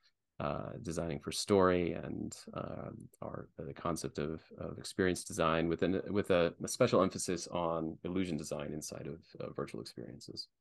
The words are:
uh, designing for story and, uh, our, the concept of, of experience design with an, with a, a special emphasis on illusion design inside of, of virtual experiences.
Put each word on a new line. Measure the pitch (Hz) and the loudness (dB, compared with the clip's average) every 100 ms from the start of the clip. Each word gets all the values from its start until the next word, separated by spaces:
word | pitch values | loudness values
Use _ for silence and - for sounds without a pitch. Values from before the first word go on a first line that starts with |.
| _ _ _ - | _ _ _ -4
uh, | 73 - - - | -2 -2 -4 -6
designing | 87 82 85 71 | -4 -2 -2 -4
for | - | -4
story | - - 98 92 90 87 | -4 4 8 8 6 2
and, | 82 71 - - - - | -2 -4 -6 -6 -8 -10
uh, | - - - - - - - | -8 -6 -6 -8 -10 -14 -12
our, | - - - - | -8 -8 -10 -10
the | 76 | -10
concept | 69 82 80 69 - | -4 -2 -2 -4 -4
of, | 76 80 - - | -4 -4 -10 -10
of | 82 - | -8 -8
experience | - - 92 87 | -6 2 2 2
design | - 98 82 82 82 | -2 2 4 4 4
with | 82 | 2
an, | 87 95 - | 2 2 0
with | 98 - | 0 4
a, | 90 85 - | 6 4 2
a | 85 | -4
special | - 120 101 | 2 6 6
emphasis | 95 - - 87 - | 6 2 -2 -2 -2
on | 87 85 82 80 - | 0 0 0 -2 -4
illusion | 90 90 90 78 | -4 -2 0 -2
design | 76 76 71 | -4 -4 -4
inside | 76 - - 71 | -6 -8 -8 -8
of, | 80 - - | -10 -12 -10
of | - - | -8 -6
virtual | 71 53 | -6 -6
experiences. | - - 57 60 - - - _ | -10 -10 -12 -12 -12 -12 -12 _